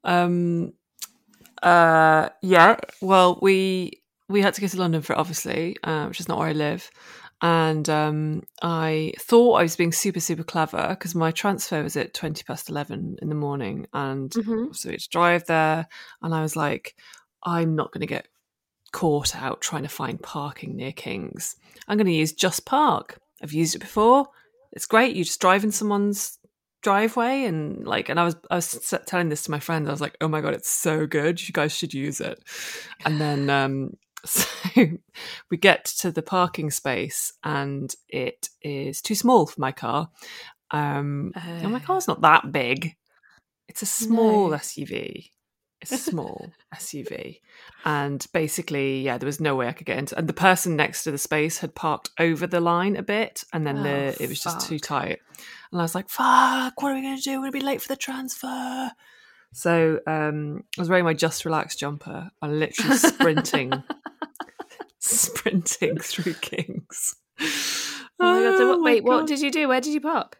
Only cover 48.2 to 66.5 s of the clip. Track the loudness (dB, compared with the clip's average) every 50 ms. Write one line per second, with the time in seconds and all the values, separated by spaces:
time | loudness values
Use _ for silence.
48.2 | -8 -4 -2 -2 -2 -2 -4 -6 -6 -4 -2 -2 -2 -2 -2 -2 -2 -4 -4 -2
49.2 | -4 -6 -4 -2 -2 0 0 0 -2 -4 -4 -8 -6 -6 -4 -4 -4 -6 -4 -4
50.2 | -4 -4 -4 2 4 4 4 4 2 -2 0 0 0 -2 -2 -6 -6 -6 -4 -6
51.2 | -4 -2 0 0 0 -2 -2 -6 -8 -8 -8 -6 -4 -4 -4 -4 _ -14 _ 0
52.2 | 2 2 2 0 -2 -2 0 0 2 2 2 2 2 0 0 -2 -2 -2 -2 -2
53.2 | -2 -4 _ -14 -14 _ -6 -4 -2 -2 -2 -2 -2 -2 -2 -2 -2 -4 -4 -4
54.2 | -6 -6 -6 -6 -6 -6 -6 -6 -6 -6 -6 -8 -6 -4 -4 -4 -4 -4 -6 -8
55.2 | _ _ _ -20 -20 -20 -20 -20 -18 -8 -4 -2 -2 -2 -2 -6 -6 -6 -4 0
56.2 | 2 6 6 6 6 6 2 0 -2 -4 -6 -4 -2 -2 -2 -2 -4 -6 -8 -6
57.2 | -6 -6 -6 -4 -6 -6 -6 -4 -2 -2 -4 -4 -4 -8 -8 -8 -8 -10 -8 -10
58.2 | -8 -10 -10 -10 -10 -10 -8 -8 -8 -8 -6 -6 -8 -8 -10 _ _ _ -20 _
59.2 | _ _ _ _ _ _ -18 -4 0 2 2 4 4 2 2 0 -2 -2 -2 -2
60.2 | -2 -2 -2 -4 -6 -6 -8 -10 -10 _ -6 -4 0 2 2 4 4 2 2 2
61.2 | 0 0 0 -2 -4 -2 -2 -2 -2 -4 -8 -8 -6 -8 -8 -8 -12 -12 -12 -12
62.2 | -12 -14 _ _ -6 -4 -2 -2 -2 -2 -2 -4 2 2 2 4 4 2 4 4
63.2 | 2 4 4 2 0 0 0 -2 0 -2 -4 -6 -6 _ -14 _ _ -20 _ _
64.2 | -14 -14 _ -18 -18 -18 _ _ -20 _ -18 -20 -20 _ _ _ -4 0 2 2
65.2 | 0 0 -2 -4 -2 0 0 0 0 -2 -4 -2 -2 -2 -2 -2 -6 -6 -6 -4
66.2 | -4 -4 -4 -6 -8 -8